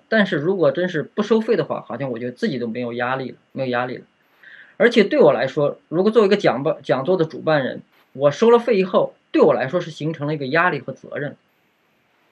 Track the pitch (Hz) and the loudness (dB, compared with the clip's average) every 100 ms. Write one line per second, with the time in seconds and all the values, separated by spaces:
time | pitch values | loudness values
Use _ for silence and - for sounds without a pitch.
0 | - 220 196 165 151 196 151 135 180 165 | -2 0 0 -2 -2 0 0 0 -4 -4
1 | 131 - 208 226 220 202 143 110 - 120 | -6 -4 0 0 0 -2 -2 -6 -8 -10
2 | 139 117 123 123 - 131 117 110 120 120 | -8 -8 -10 -6 -6 -4 -6 -8 -8 -6
3 | 123 131 131 - _ - 131 120 123 - | -6 -6 -8 -14 _ -8 -4 -4 -4 -8
4 | - _ _ _ - - - - 226 240 | -16 _ _ _ -20 -20 -10 2 4 6
5 | 190 294 165 120 131 - 143 - - 156 | 4 6 6 4 0 0 -2 -2 -6 0
6 | 202 226 196 196 156 117 147 143 - 131 | 2 4 4 2 0 0 -2 -4 -2 -2
7 | 135 185 160 127 - 151 127 - - _ | 0 0 -2 -4 -2 0 -2 -8 -16 _
8 | _ 131 143 143 226 233 226 190 185 208 | _ 0 0 4 4 4 4 0 0 0
9 | - - _ 320 185 120 131 180 - - | -2 -6 _ 4 4 4 -2 -4 -6 -8
10 | 147 156 147 156 135 156 175 147 - - | -8 -6 -6 -6 -2 0 0 -2 -8 -16
11 | - - 143 - _ _ _ _ _ _ | -12 -10 -10 -12 _ _ _ _ _ _
12 | _ _ _ | _ _ _